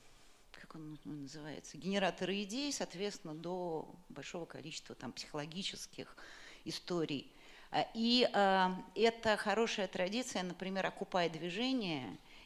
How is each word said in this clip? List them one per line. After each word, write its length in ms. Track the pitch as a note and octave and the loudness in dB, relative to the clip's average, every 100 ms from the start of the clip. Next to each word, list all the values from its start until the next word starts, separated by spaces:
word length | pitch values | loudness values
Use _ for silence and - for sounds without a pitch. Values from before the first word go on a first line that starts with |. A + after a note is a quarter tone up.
| - - - - - - | -20 -20 -20 -20 -20 -18
как 140 | - | -16
он, 240 | D#3+ D3+ D3+ C#3+ | -12 -12 -10 -8
он 160 | D3 | -8
называется, 560 | C#3 D3+ D3+ C3+ - D3+ | -8 -10 -10 -10 -10 -6
генератора 640 | F3+ G3 F#3+ F3 F3+ G3 | 0 4 4 2 0 -2
идей, 300 | G3+ A#3+ D4 | -2 -2 -2
соответственно, 640 | C4+ F#3 E3+ G3+ G3 E3 | -2 -4 -4 -4 -4 -8
до 540 | D#3 F3 F3+ F3 D#3+ - F3 - | -6 -4 -4 -2 -2 -4 -12 -16
большого 360 | - - F3+ | -12 -8 -8
количества 500 | D#3+ B2+ C#3 - - | -8 -10 -10 -10 -10
там 180 | A2+ B2+ | -10 -8
психологических 1040 | - - D3+ D3+ E3 F#3+ - - - - - - - - - | -8 -6 -6 -4 -4 -6 -6 -10 -12 -12 -14 -16 -16 -16 -12
историй. 680 | - - - F3 D3+ C#3 - - - - - | -8 -6 -2 0 0 -2 -6 -16 -20 -20 -2
Э, 140 | - - | 2 2
и, 340 | A3+ A3+ B3 A#3+ | 2 4 6 6
э, 380 | G3+ G3 F#3+ F#3 F#3 - - | 6 6 8 6 2 -4 4
это 400 | A3+ A3+ A3 G#3 | 4 6 4 4
хорошая 520 | G#3+ G3+ A#3 - F#3 | 4 4 4 2 0
традиция, 540 | F#3 F#3 A3+ B3+ G3 | 0 0 0 0 -2
например, 420 | F3+ D#3 F#3+ F#3+ E3 | -2 -2 -2 0 0
«Окупай 440 | - G3 F#3 E3+ | -2 0 2 2
движение», 880 | D#3+ E3+ F#3 B3+ C4 G3 D3 A#2 - - - | 2 -2 0 2 2 0 -2 -4 -10 -14 -16